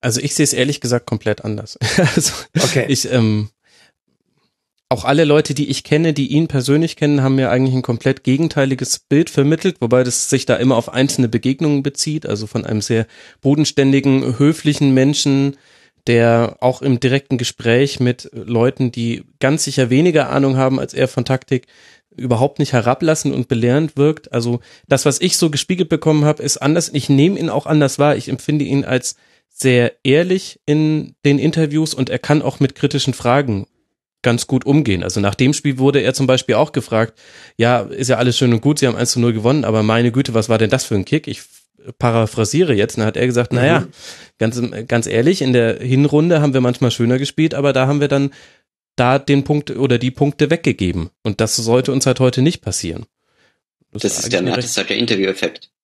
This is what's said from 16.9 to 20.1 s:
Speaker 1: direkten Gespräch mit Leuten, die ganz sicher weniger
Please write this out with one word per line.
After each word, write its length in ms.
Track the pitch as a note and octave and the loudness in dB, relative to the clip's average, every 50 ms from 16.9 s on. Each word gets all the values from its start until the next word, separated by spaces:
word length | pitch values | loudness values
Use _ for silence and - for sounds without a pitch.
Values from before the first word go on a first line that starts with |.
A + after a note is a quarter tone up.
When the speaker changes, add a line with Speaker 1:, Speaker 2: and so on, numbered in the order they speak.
| B2+ A#2+ | 0 2
Speaker 1:
direkten 400 | - B2+ B2+ C#3 - _ C3+ A#2+ | 2 0 0 0 -2 _ -4 -4
Gespräch 600 | A#2+ - - _ - A#2 A#2 B2 C#3 C#3 - - | -4 -6 -8 _ -2 2 2 2 2 0 0 -2
mit 300 | B2+ B2 B2 - - - | 0 0 0 -2 -8 -18
Leuten, 580 | - A#2 G2+ - A#2+ A2+ A#2 C3 C3+ - C3+ B2 | -16 -14 -8 -4 0 2 2 2 0 0 -4 -4
die 320 | A#2+ A#2+ A#2 A#2 A#2 - - _ _ _ | -2 -4 -4 -4 -6 -6 -10 _ _ _
ganz 240 | - C3 D3 D#3 - | 0 0 0 0 -2
sicher 260 | C#3+ C3 C3+ C3 A#2 | -4 0 -2 0 2
weniger 380 | B2 C3+ E3 F3+ | 4 4 4 4